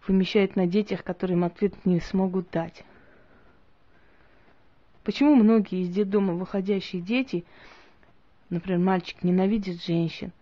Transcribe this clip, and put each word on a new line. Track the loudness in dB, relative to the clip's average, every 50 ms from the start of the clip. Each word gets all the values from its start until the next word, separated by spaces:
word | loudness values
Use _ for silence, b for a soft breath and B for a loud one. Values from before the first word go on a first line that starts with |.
| 0
вымещают | 2 2 2 2 2 2 2 2 2 0
на | 0 0
детях, | 2 0 0 -2 -2 -6 -8 -6
которые | -10 -8 -6 -4 0 0
им | 0 0
ответ | -2 -2 -2 -2 -2 -2 -2 -2
не | 0 0 0
смогут | -2 -2 -2 -2 -2 0 -2 -4 -6 -4
дать. | -6 -6 -6 -6 -12 -20 -20 -20 -20 -20 -20 -20 -20 -20 -20 -20 -20 -20 -20 -20 _ -20 -20 _ -20 _ _ b b b b b b b b b b b b b b b b -20 _ _ _ _ _ -8 -6
Почему | -6 0 2 4 6 8
многие | 8 8 6 6 4 2 0 -4 -4
из | -4 -2
детдома | 0 -2 -2 0 0 0 0 0 -2
выходящие | -4 -6 -6 -6 -4 -2 -2 -2 -4 -4 -6 -8 -8
дети, | -4 -2 -2 -2 -2 -2 -4 -6 -6 B B B B B B B B B B B B _ -20 -20 _ _ _ _ _ _
например, | -8 -6 -4 -2 -2 0
мальчик, | 2 2 0 0 -2 -8 -12 -4 0
ненавидят | 0 2 2 2 2 0 -2 -4 -6 -8 -8 -4
женщин? | -2 -2 0 0 -2 -4 -8 -14 -14 -16 _